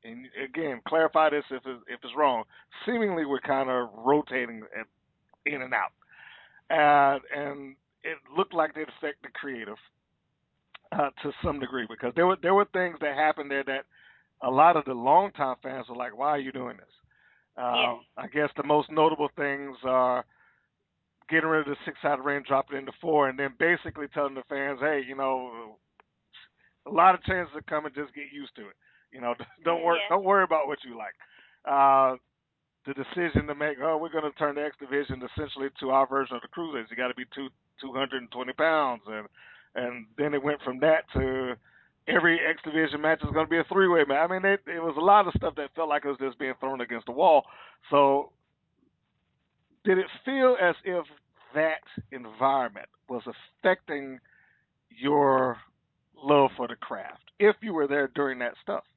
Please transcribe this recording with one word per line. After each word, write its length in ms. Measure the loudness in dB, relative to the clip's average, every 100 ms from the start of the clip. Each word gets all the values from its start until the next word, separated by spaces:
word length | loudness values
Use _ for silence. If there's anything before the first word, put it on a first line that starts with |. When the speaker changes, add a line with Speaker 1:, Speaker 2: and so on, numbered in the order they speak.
Speaker 1:
and 220 | -18 -18 -18 -12
again, 360 | -10 -6 -6 -6 -2
clarify 440 | 2 2 4 2
this 140 | 0 -6
if 140 | -12 -12
it, 120 | -14 -14
if 120 | -16
it's 100 | -12 0
wrong, 280 | 2 2 -6 -16 _ -12 -4
seemingly 380 | -2 0 -2
were 160 | -2 -4
kinda 480 | 0 -2 0 -2 -4 -4
rotating 640 | 2 2 2 -4 -6 -8 -14 -14 -14 _ _ _ _ _ -8
in 160 | -8
and 100 | -4
out. 180 | -4 -4 _ _ -20 -20 -20 -20 _ _
Uh, 480 | 4 6 8 6 2 -4
and 420 | -8 -8 -8 -14 -18 _ _
it 140 | -12 -12 _ -4
looked 180 | -2
like 200 | 0 -2
they'd 80 | -2 -12 -8
affect 240 | -8 -8
the 60 | -14
creative, 420 | -12 -10 -10 -10 -14 _ _ _ _ _ _ _ _ _ -20 _
uh, 180 | -4 -4 -4
to 100 | -10 -6
some 160 | -6 -6
degree, 260 | -6 -8 -8
because 240 | -8 -6
there 120 | 2 2
were, 100 | 2
there 120 | 4
were 120 | 2 2
things 240 | -2 -4 -4
that 140 | -6 0
happened 340 | 0 0 -4
there 140 | -6
that 200 | -4 -6 -8 _ -20 _ _ _
a 80 | -2
lot 260 | 6 8 6
of 80 | 0
the 80 |
longtime 640 | -4 4 4 4 -2 -4 -4
fans 240 | -8 -10 -12
were 80 | -10
like, 200 | -10 -4
"Why 140 | -2
are 80 | -2
you 120 | -4
doing 260 | -8 -10 -12
this?" 80 | _ _ _ _ _ _ _ -8
Uh, 180 | -2 0
Speaker 2:
Yeah. 200 | 0 -2 _ -14
Speaker 1:
I 100 | -8
guess 200 | -2 -2 -2
the 60 |
most 280 | 0 2 2
notable 380 | 2 2 2 -4 -4
things 400 | -6 -4 -8 -10
are 400 | 0 2 4 0 -4 _ _ _ _ _ _ _ _ _ -2
getting 200 | 0 2
rid 100 | 0
of 60 | 0
the 100 | -6
six-sided 380 | -10 -4 -2 -2
ring, 200 | -2 -4 0
dropping 280 | 0 0 -8
it 40 |
into 120 | -12 -10
four, 260 | 0 2 2
and 100 | 0
then 160 | -6 0
basically 500 | 0 0 -4 -12 -10
telling 260 | -4 -4
the 80 | -6 -10
fans, 320 | -6 -6 -2
"Hey, 220 | -2 -2 -4
you 80 |
know, 640 | -4 -2 -2 -6 -14 -16 -20 _ _ _ _ _ -20 -20 _ _ _ -6
a 40 |
lot 240 | 4 6
of 80 | 6
changes 300 | 0 -4 -4
are 60 | -10
coming, 300 | -6 -6 -6
just 200 | -10 -12
get 180 | -12 -16
used 240 | -16 -18 -16
to 60 | -20
it. 80 | -20 _ _ _
You 80 | -10
know, 140 | -6 -6 -8
<laughs> 160 | _
don't 180 | -2 0
worry, 160 | 2 0
Speaker 2:
Yeah. 80 | 2 0
Speaker 1:
don't 80 |
worry 200 | 4 4
about 220 | 4 2 0
what 100 | -6
you 120 | -10 -14
like." 180 | -14 -16 -20 _ _ _ -2
Uh, 500 | 4 6 8 6 2 _ _ _ _ _ _ -12
the 80 |
decision 520 | -10 -8 -4 0 0 -2
to 80 |
make, 220 | -4 -4 -2
"Oh, 160 | -2 -2
we're 100 | -2
gonna 240 | -4 -6 -2
turn 160 | -2
the 100 | -2
X 100 | -6 -8
Division 420 | -6 -4 -4 -8
essentially 460 | -10 -8 -10 -8 -10 -6
to 100 | 0
our 160 | 2 4
version 300 | 0 -2 -6
of 60 |
the 60 | -12
Cruisers. 400 | -10 -8 -8 -10
You 60 | -4
gotta 180 | -4
be 120 | -4 -12
two, 160 | -12 -14 _ _ _
two 140 | -10
hundred 300 | -6 -4 -6
and 80 | -10
twenty 220 | -12 -10
pounds." 480 | -2 0 2 0 -4 -10
And, 220 | -12 -12 _ -20 -20 _
and 320 | -8 -8 -8 -16 -4
then 160 | -2
it 100 | -2
went 200 | -2 -4
from 180 | -4 0
that 240 | 2 2 0
to 440 | -4 -2 -2 -6 -8 _ _ _ _ -2
every 320 | 2 4 2
X 160 | 0 -4
Division 360 | -4 0 0 0
match 180 | 0 0
is 80 | 0
gonna 140 | -2 0
be 120 | 0
a 60 |
three-way 380 | 0 2 4 4 4
match. 200 | 2 0
I 20 |
mean, 120 | 0
it, 160 | 0 0 -2
it 140 | -6
was 160 | -4 0
a 40 |
lot 240 | 6 6 6
of 60 | 0
stuff 180 | -4 -6
that 140 | -10 -6
felt 120 | -2
like 140 | -2
it 40 | -2
was 100 | -4
just 200 | -6 -6
being 140 | -8 -6
thrown 220 | -6 -6
against 260 | -6 -8 -8
the 60 |
wall. 320 | 2 6 6 4 -14 -20 _ 0
So, 420 | 4 6 4 0 _ _ _ _ _ _ _ _ _ _ _ _ _ _ _
did 140 | 0 2
it 80 | 0 -8
feel 320 | -6 2 4 4
as 140 | 2 0
if 200 | -4 -6 -6 -16 _ _ _
that 280 | -2 0 -2 -8 -16 -14
environment 800 | -14 -16 -2 2 2 0 -6 -18 _ _
was 140 | -10 -10 -16 -20 _
affecting 560 | 0 0 -2 -10 -8 -16 _ _ _ _ _ _ _
your 680 | -6 0 4 6 4 2 -2 -12 _ _ _ _ _
love 340 | 4 6 6 2
for 100 | -8
the 80 | -8
craft, 540 | -10 -10 -10 -16 _ _
if 180 | 4 4
you 100 | -2
were 120 | -2 0
there 220 | 2 0
during 300 | -2 -4 -2
that 140 | -6 -8
stuff? 220 | -8 -8 -8